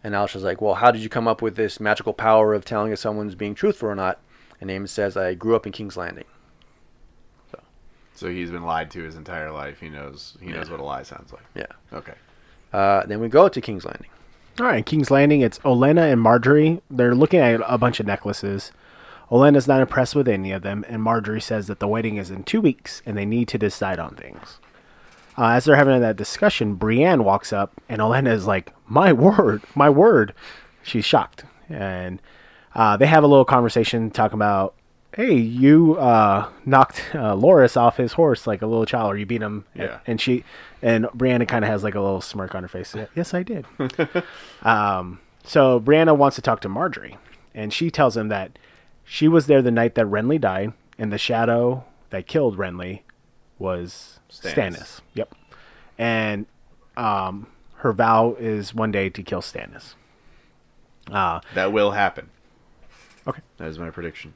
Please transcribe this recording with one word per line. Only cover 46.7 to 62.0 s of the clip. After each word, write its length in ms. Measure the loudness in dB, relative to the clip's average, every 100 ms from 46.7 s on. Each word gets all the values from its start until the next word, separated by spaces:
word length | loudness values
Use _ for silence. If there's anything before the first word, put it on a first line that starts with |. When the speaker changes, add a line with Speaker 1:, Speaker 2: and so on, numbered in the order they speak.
| -6 -6 -6 -16 -20 _ -20 _
Speaker 3:
and 180 | -12 -10
she 180 | -4 -4
tells 240 | 0 0 0
him 120 | -4
that 280 | -4 -6 -16 _ _ _ _
she 240 | _ 0 4
was 180 | 4 6
there 140 | 4
the 80 | 4
night 220 | 2 0 0
that 100 | 0
Renly 320 | 0 0 0
died, 320 | -2 -2 -6 -10 _ -8
and 140 | -6
the 40 | -6
shadow 640 | -4 -2 0 2 0 -2 -12 _ _
that 160 | -12 -4
killed 320 | -2 -2 -2
Renly 440 | -8 -8 -10 -12 _ _ _ _ _ _
was 600 | -8 -6 -10 -16 -20 _ _
Speaker 2:
Stannis. 240 | -16 -6 -4
Speaker 3:
Stannis. 460 | -4 -8 -18 -20 _
Yep. 220 | -12 -12 -12 _ -20 -20 _ -20 -6
And, 460 | -2 -2 -4 -6 -10 _ _ _ _ -8
um, 480 | -4 -4 -6 -10 -18 _ -20 -6
her 180 | -6
vow 420 | 0 2 2 2 -2
is 340 | -6 -6 -8
one 180 | -6 -4
day 180 | -4 -6
to 120 | -8
kill 180 | -10 -10
Stannis. 520 | -10 -16 -16 -20 -20 _ _ _ _ _ _ _ _ _ _ _ -8
Uh, 280 | -4 -2 -4 -8
Speaker 2:
That 180 | -4 -2
will 200 | 0 0
happen. 380 | 2